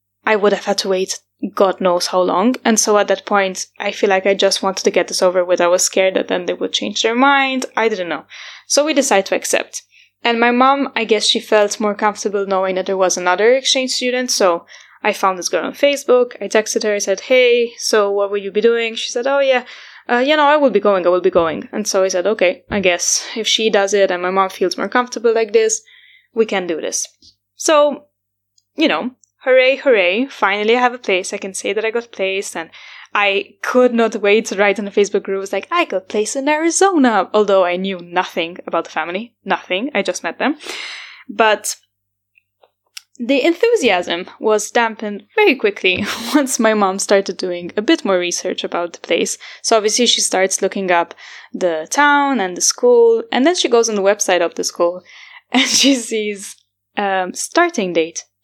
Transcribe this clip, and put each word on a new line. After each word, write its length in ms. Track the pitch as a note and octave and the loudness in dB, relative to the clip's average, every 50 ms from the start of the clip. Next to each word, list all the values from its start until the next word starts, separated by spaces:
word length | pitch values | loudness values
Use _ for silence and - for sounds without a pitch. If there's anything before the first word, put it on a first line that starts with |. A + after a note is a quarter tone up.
| _ _ _ _ - | _ _ _ _ -2
I 120 | G#3+ A3 G#3 | 0 0 2
would 160 | F#3+ G#3 G3 | 2 2 0
have 120 | F#3+ - | 0 -2
had 120 | G3+ G3 G3+ | -4 -4 -2
to 100 | - G3 | -2 -2
wait 300 | F#3+ F#3 F#3+ - - - _ _ _ _ - F#3+ - | -2 -2 -2 -4 -8 -10 _ _ _ _ -10 -4 0
God 280 | - G#3 F#3+ F3+ - | 2 2 2 2 0
knows 260 | F#3+ F#3 F3 F3 F3 - | 0 2 2 0 0 -2
how 140 | - F#3 | 0 0
long. 340 | F3+ F#3 F3 F3 G3 B3 B3+ - - | 0 2 2 2 2 0 0 0 0
And 160 | A#3 A3 G#3+ | 0 0 2
so 180 | - - G#3 G#3 | 2 2 2 2
at 120 | G3+ G3 | 2 2
that 160 | G3 F#3+ - | 0 -2 -2
point, 420 | - G#3+ G3+ G3 F#3+ F#3 - - - _ - | -2 -2 0 0 -2 -4 -8 -12 -14 _ -10
I 140 | - G3+ | -8 -8
feel 180 | G3+ - - G3+ | -4 -2 0 2
like 160 | F#3+ F#3+ F#3+ | 2 2 2
I 80 | G#3 G3 | 2 2
just 300 | F#3+ G3+ G3 F#3 - - | 2 2 0 0 0 -2
wanted 200 | G3 F#3+ - - | -4 -2 -2 0
to 60 | G3+ | 0
get 180 | - G3 F3 - | 2 0 0 0
this 120 | - - | -2 0
over 220 | G3 F#3 F3+ F#3 F3+ | 0 2 2 2 0
with. 160 | F3+ F3+ F3 | 2 2 2
I 80 | F3 F3 | 2 2
was 160 | F3+ F#3 - | 2 2 0
scared 320 | - - G3 F#3+ F#3+ F#3+ | 0 0 0 2 2 0
that 140 | G3 - - | 0 -2 -2
then 160 | F#3 F3+ F3 | -4 -4 -4
they 80 | F3 F3+ | -4 -6
would 180 | - F#3 F#3 | -4 -4 -4
change 300 | - - - G#3 G3+ - | -4 -4 -6 -6 -4 -2
their 120 | - A3+ A3+ | -2 0 2
mind. 520 | A#3+ C4+ C#4 C#4 C#4 C4+ C4 C4 B3+ B3+ - - | 2 2 4 4 2 0 0 -2 -4 -6 -6 -4
I 140 | - A3 A3+ | -2 -2 0
didn't 200 | A3 F#3 F3+ E3+ | -2 -2 -6 -6
know. 160 | D#3 D3 - _ - - - - - - - - | -8 -8 -10 _ -20 -20 -20 -20 -20 -14 -8 -2
So 180 | - C#4 D4 | 0 0 2
we 80 | D#4 D4+ | 2 2
decided 320 | C#4+ B3+ - G#3+ G3 F#3+ - | 2 2 2 2 0 0 0
to 80 | F#3 | -2
accept. 480 | - - - - - - - - - - _ _ _ _ _ _ _ - | -4 -4 -2 -4 -4 -4 -6 -12 -18 -18 _ _ _ _ _ _ _ -4
And 160 | A#3+ A#3 A3+ | -2 0 2
my 120 | A#3 A#3+ | 2 2
mom, 400 | A#3+ A#3+ C4 C4+ C#4 C#4 C#4 - - | 4 4 4 4 4 2 0 -4 -4
I 80 | - A3+ | -4 0
guess 240 | - A3 G#3 G#3 - | 0 0 2 2 0
she 120 | - A#3 | 0 -2
felt 400 | A3+ - A3 G#3+ G#3 G3+ - - | 0 2 2 2 2 2 0 -2
more 140 | G#3+ G#3 G3+ | -2 -4 -2
comfortable 540 | G3+ A3 G#3+ G3+ - - G#3+ G3 G3+ G3 F#3+ | 0 -2 -2 -2 -2 -4 -4 -4 -4 -2 -2
knowing 280 | F#3+ F#3+ F#3+ F#3+ F#3 | -2 -2 0 -2 -2
that 100 | F#3 F#3+ | -2 -2
there 120 | F#3+ G3 F#3+ | -2 0 0
was 200 | F#3+ F3+ F3 F#3 | 0 0 0 0
another 360 | F3+ F3+ F3+ F#3+ G#3 A#3 B3+ | 0 0 0 2 4 4 4
exchange 380 | C4+ C4 - - C4+ B3+ C4 | 2 2 0 0 0 -2 -4
student. 400 | B3+ - B3+ B3 B3 B3+ B3+ B3 | -4 -4 -4 -2 -2 -2 -2 -2
So 340 | - - G#3 F3+ E3+ E3+ - - - - - _ _ _ - | 0 2 2 2 2 0 -4 -10 -20 -20 -20 _ _ _ -4
I 100 | G#3+ G#3 | -4 -2
found 240 | - - F#3+ F#3 F3+ | 0 -2 -2 -2 -2
this 120 | E3+ - | -4 -4
girl 160 | - E3+ D#3+ | -4 -4 -4
on 80 | F3+ - | -4 -4
Facebook. 640 | - - C#4+ C#4+ C#4 - - B3 B3 B3 B3 - - | 0 2 2 2 2 0 2 4 4 2 0 -4 -10
I 60 | G3+ G3 | -6 0
texted 360 | - A3 G#3+ - - A3+ G#3 | 0 0 0 0 -2 -2 -2
her. 120 | G#3+ G#3 | -2 -2
I 40 | G3+ | -2
said, 200 | G3+ - G3 F#3+ | -2 -2 -4 -2
"Hey, 540 | - - B3+ B3+ B3+ A#3+ A#3+ A#3+ A#3 A#3 - - | 0 2 4 4 6 6 4 4 2 0 -4 -6
so 320 | - - - A3 G3+ G3+ | -4 0 2 2 2 2
what 220 | G3+ G3+ G3+ G3 | 2 0 0 0
will 80 | G3+ G#3 | -2 -4
you 120 | G3 G3 | -4 -4
be 100 | F3+ G#3 | -2 2
doing?" 340 | G3+ A#3 A#3 A#3 A#3 A3+ A3+ | 2 2 2 2 -2 -4 -6
She 160 | A#3 - - | -8 -8 -8
said, 160 | - B3 A#3+ C4+ | -6 -4 -2 0
"Oh, 120 | C#4 C#4 | 0 2
yeah. 260 | C#4 C4+ C4 B3 A#3 - - - - - - - - - | 2 2 2 0 -2 -6 -16 -20 -20 -20 -20 -14 -6 -2
Uh, 80 | A#3+ A#3+ | 0 0
you 180 | B3+ C#4 D4+ | 2 2 2
know, 100 | D#4 D4 | 4 4
I 120 | C#4+ D4+ D#4 | 4 4 4
will 140 | C#4+ C4 | 4 4
be 80 | F#3+ G#3 | 2 2
going, 260 | G3+ G#3 G3+ F#3 E3+ | 2 2 2 2 2
I 40 | F3+ | 2
will 120 | F3+ F3+ | 2 2
be 80 | F3 F#3+ | 2 2
going." 400 | - F3+ E3+ D#3+ D3 G2 - - | 2 2 2 0 -2 -6 -8 -8
And 160 | - G#3+ G3+ - | -8 -8 -6 -2
so 160 | - G3 F#3+ | 0 0 0
I 40 | F#3+ | 0
said, 180 | F#3+ F3+ F3 | 0 0 0
"Okay, 380 | G3 A3 A3 F#3 F3 F3+ - _ - | 0 0 2 0 0 0 -2 _ -6
I 80 | - G#3 | -4 0
guess 440 | F#3 F#3 F3 F3 - - - - - - - | 0 0 0 0 -2 -2 -2 -2 -4 -6 -8
if 120 | A#3 G#3+ - | -6 -4 -2
she 220 | - - A3 A3 | -2 0 0 2
does 240 | G#3 G3+ G3 G3 G3 | 2 2 0 2 2
it 160 | G3+ G3 - | 2 2 2
and 120 | F#3 F3 | 0 -2
my 100 | F3+ F3+ | -4 -2
mom 180 | F#3 F#3+ F#3+ F#3+ | 0 0 0 0
feels 280 | - - F#3+ F3+ - - | -2 -2 -2 -2 -2 -4
more 120 | - G3 | -4 -2
comfortable 440 | - B3 B3 A#3+ - A#3 A3 A#3 A3+ | -2 -2 -2 -2 -4 -2 0 0 2
like 200 | A3+ A3+ G#3+ G#3 | 0 0 2 2
this, 280 | A3+ A3 A3 A3 - - _ - - - - _ _ _ _ - | 2 2 2 -2 -4 -8 _ -20 -20 -20 -20 _ _ _ _ -2
we 140 | A3+ A3+ A3 | -2 0 0
can 180 | G#3+ F#3+ F#3 | 0 -4 -4
do 160 | E3+ E3 D3+ | -4 -6 -4
this." 260 | - - - - - - _ _ - - - _ _ _ _ | -6 -6 -6 -6 -8 -10 _ _ -20 -20 -20 _ _ _ _
So, 500 | - - - D#4+ D4 D4 D4 C4 - - _ _ _ _ _ _ _ _ _ _ _ _ _ _ | -6 0 2 4 4 4 2 0 -4 -12 _ _ _ _ _ _ _ _ _ _ _ _ _ _
you 120 | - D#4+ B3 | 0 0 0
know, 240 | E3 D3+ F#3+ B3+ - _ _ _ _ _ - | 0 0 -4 -8 -10 _ _ _ _ _ 0
hooray, 300 | C4+ B3+ C4 B3+ C4 C4+ | 2 4 4 4 4 2
hooray. 500 | B3+ - C#4 B3 G#3 F3+ F3 F#3 A3 C4 | 2 2 2 4 4 4 2 0 0 -2
Finally, 500 | C4+ - - - G3 G3 G#3 G#3 G#3+ A#3 | -4 -4 -2 -2 -2 0 0 0 0 2
I 60 | B3 | 2
have 140 | B3 B3 A#3+ | 2 0 -2
a 100 | B3 - - | -4 -4 -2
place. 240 | G3 F3+ F#3+ - | -2 -2 -2 -4
I 60 | G#3+ G3+ | -10 -10
can 160 | - G3 F#3+ | -10 -10 -10
say 180 | - - G3+ | -8 -6 -6
that 140 | G3+ G#3+ G#3 | -4 -4 -4
I 60 | A3 | -4
got 200 | A3 A#3 A#3 - | -4 -6 -8 -8
placed. 440 | - - G3 F#3+ F#3+ G3 G3+ - - | -8 -4 -4 -4 -4 -4 -6 -8 -10
And 160 | F3 E3 E3 - - - - - - - - - | -12 -12 -12 -16 -20 -20 -20 -20 -20 -12 -6 -2
I 420 | G#3+ G3+ G3+ G3 G3 - - _ _ | 0 0 0 0 -2 -4 -8 _ _
could 320 | - - - B3+ B3 B3 A#3 | -6 -2 2 4 4 4 4
not 220 | A#3 A#3 A3 A3 | 2 0 0 0
wait 300 | G#3 G3+ G3+ G3+ A3+ A3 - | 0 2 2 4 2 2 0
to 100 | G#3 F#3 | -2 0
write 220 | G#3 G3+ G3 - | 2 0 0 -2
in 60 | G3+ | -4
the 60 | G3+ | -4
Facebook 320 | - G#3+ G#3 G3 - G3+ F#3+ | 0 0 0 2 0 -4 -4
group. 140 | - G3 G3 | -4 -6 -6
It 80 | G3 | -6
was 80 | G3 - | -6 -6
like, 140 | G3 - - | -8 -6 -4
"I 140 | E4 F4 E4 | -2 -2 -2
got 240 | D#4+ D4+ C#4+ - - | -2 -4 -6 -6 -4
placed 260 | - G#3+ G#3+ G#3+ - | -4 -4 -4 -4 -4
in 140 | C#4 C4+ C#4+ | -4 -2 0
Arizona," 800 | D4+ D4+ D#4+ E4+ D#4+ - F#4 G4 F#4+ D#4+ C4 B3 A3 G3 F3 - - | 0 0 0 0 2 2 2 2 4 4 4 4 4 2 0 0 2
although 300 | G#3+ G#3 G3 G3 F#3+ F#3 | 2 2 4 4 4 4
I 140 | F3 F3 F3+ | 2 0 -2
knew 220 | F#3+ G3 G3 F3 | -4 -4 -6 -8
nothing 580 | F3 F3 F3 F3+ F#3 - - F#3 E3 E3 F3 - - - | -8 -6 -2 -2 -2 -2 -2 -6 -6 -6 -6 -12 -8 -4
about 180 | - E3+ E3 | -4 -4 -4
the 100 | - - E3+ | -4 -6 -6
family. 360 | D#3 E3+ F3 G3 A#3 A#3+ _ _ - | -6 -4 -6 -8 -8 -10 _ _ -4
Nothing. 460 | G3 F3+ E3 - - F3+ F#3 A3+ D4 - | -4 -4 -4 -4 -4 -6 -4 -4 -4 -4
I 80 | G3+ | -4
just 220 | F#3+ - F3 - - | -2 -4 -4 -6 -6
met 160 | E3+ E3 - | -8 -6 -4
them. 180 | - B3 D#4 - - - - - - - - - - - - - - - | -2 -2 -4 -4 -8 -14 -12 -12 -12 -12 -14 -14 -16 -18 -20 -20 -18 -6
But 460 | G3+ G3+ A3+ A3 G#3+ G#3 - - - - _ _ _ _ _ _ _ _ _ _ _ _ _ _ _ _ _ _ _ _ _ _ - - _ _ _ - | -2 0 2 2 2 0 -2 -6 -10 -10 _ _ _ _ _ _ _ _ _ _ _ _ _ _ _ _ _ _ _ _ _ _ -20 -20 _ _ _ -8
the 260 | A#3+ A3 C#4 C#4 - | -4 -2 0 2 2
enthusiasm 840 | E4+ E4+ - - A#4 A#4+ G#4 D#4 A3+ F#3+ F3+ F3 - E3+ E3+ - - - - | 0 0 2 2 2 2 2 2 2 2 2 0 -2 -4 -6 -6 -10 -10 -4
was 320 | - A3 G#3+ G#3 G#3 - | 0 2 2 0 0 0
dampened 520 | - B3 A#3 A3+ A3 - A3+ G#3 G#3 G3 - _ - | 0 0 0 0 -2 -6 -10 -10 -10 -10 -14 _ 0
very 200 | A4 G#4+ G4+ C4+ | 2 2 2 2
quickly 500 | C4+ - G#3 G3 - - F#3+ F#3 F#3 G3+ - - - | 2 0 -2 -2 0 0 0 0 -2 -4 -6 -8 -10
<laughs> 160 | - - - | -4 0 0
once 240 | D4+ C#4 B3+ - - | 0 0 0 0 0
my 140 | A3+ A3 A3 | 2 2 2
mom 260 | G#3+ G3+ F#3+ F#3+ G3 | 2 2 0 0 -2
started 380 | - - G#3 G3 G3 - F#3 - | 0 2 2 2 2 0 -6 -8
doing 340 | - F#3 F3 F3 F3 E3+ - - | -6 -6 -6 -6 -8 -8 -6 -4
a 40 | |
bit 220 | G#3+ B3 E4 D#4 - | 0 0 0 2 2
more 160 | G3+ F#3+ F3+ | 0 0 0
research 440 | F3 F3 F3 - - F#3 - - - | 0 -2 -4 -4 -4 -6 -6 -6 -6
about 300 | F#3 - E3+ F3 F3 - | -6 -4 -4 -6 -6 -8
the 60 | - | -8
place. 380 | - - E3+ - - G3+ - - - - - - | -4 -2 -2 0 0 -2 -6 -8 -14 -20 -16 -8
So 160 | - - A3+ A3 | -2 0 2 2
obviously 280 | G3+ G#3+ G#3 - B3 | 2 2 0 0 2
she 140 | A3 - - | 2 2 0
starts 420 | - - - F#3+ F#3+ F#3+ - - | 0 0 0 0 0 0 0 -2
looking 300 | G3 F#3+ - G3+ F#3+ F3+ | -2 -2 -2 -2 -2 0
up 220 | F3+ E3+ E3+ - - - - - - - - - - | 2 0 0 -2 -6 -18 -20 -20 -20 -20 -18 -14 -6
the 340 | G3+ F#3+ F3 E3 D#3 D#3 E3 | -2 -2 -2 -2 -2 -6 -4
town 520 | - C#4+ D4 D4 C#4+ C#4+ C#4+ C#4 C4+ A#3 | 0 2 4 4 4 4 2 2 0 0
and 160 | F#3+ F#3 F3+ E3+ | -2 -4 -4 -2
the 40 | |
school, 640 | - - - - - B3 B3 A#3 A#3 A#3 A3+ A3+ - - | -2 -2 -2 2 4 4 6 6 6 6 4 2 0 -2
and 140 | - A3+ C4 | 0 2 2
then 100 | D#4+ F4+ | 2 2
she 140 | F4 - D4 | 2 0 2
goes 180 | A#3+ A#3 A#3 A3+ | 2 2 2 2
on 80 | G#3+ | 0
the 60 | G3+ | 0
website 400 | F#3+ F#3+ G#3 G3+ - - F#3 F3 | 2 2 2 2 0 0 0 0
of 140 | E3+ E3 - | 0 -2 -4
the 100 | - F3 | -6 -8
school, 380 | - - - F3 F3 F3 F#3 - - - - - - | -6 -2 -2 -2 -2 -2 -4 -12 -20 -20 -20 -20 -20
<laughs> 240 | - - _ - | -20 -20 _ -2
and 120 | - B3+ C4+ | 0 0 0
she 320 | B3 - - - C4+ C#4 | 0 0 2 2 2 2
sees, 640 | B3 A3+ - A3+ A3 G#3+ G#3 G#3 G3 G3+ - - _ _ _ _ _ _ _ - - | 2 0 -4 -6 -4 -4 -4 -6 -8 -12 -18 -20 _ _ _ _ _ _ _ -6 -4
um, 360 | G#3 G3 F#3+ F#3+ F3+ F3+ - | -2 0 0 0 -2 -2 -6
starting 600 | - - - - E4+ F4 F4 E4+ - G3+ F3+ E3+ | -10 -10 -4 0 0 0 0 0 -2 -4 -2 0
date, 320 | E3+ D#3+ E3 E3+ - - _ _ _ | 0 0 -2 -4 -12 -16 _ _ _